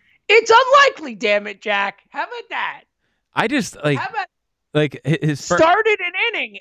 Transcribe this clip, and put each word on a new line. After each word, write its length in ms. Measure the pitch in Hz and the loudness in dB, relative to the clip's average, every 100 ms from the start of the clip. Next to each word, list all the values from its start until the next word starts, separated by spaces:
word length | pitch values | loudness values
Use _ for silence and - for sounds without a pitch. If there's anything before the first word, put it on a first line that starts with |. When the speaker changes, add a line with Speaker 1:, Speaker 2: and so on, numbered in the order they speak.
| _ _ - | _ _ 2
Speaker 1:
it's 240 | 440 453 | 2 4
unlikely, 600 | 453 508 554 539 539 294 | 4 6 4 4 0 -10
damn 320 | 208 214 208 208 | -6 -2 -2 -2
it, 160 | 202 | -10
Jack! 400 | 214 202 196 - _ | -4 -2 -4 -8 _
How 140 | - | -10
about 260 | 359 480 466 | -10 -12 -10
that? 320 | 247 185 139 _ _ _ _ _ - | -8 -8 -10 _ _ _ _ _ -4
Speaker 2:
I 120 | - | -2
just, 280 | 277 190 - | -2 -6 -4
like, 160 | 147 143 | -2 -2
Speaker 1:
How 100 | 370 | -4
about 160 | 440 370 _ _ _ _ | -8 -10 _ _ _ _
Speaker 2:
like, 260 | 151 151 - 135 | -4 -2 -4 -4
hi-, 140 | 160 | 0
his 260 | 156 139 - | 0 0 -2
fir- 100 | 180 | 4
Speaker 1:
started 420 | 320 403 440 403 | 4 4 2 0
an 140 | 359 370 453 | -4 -4 -4
inning? 240 | 381 233 202 | -4 -8 -12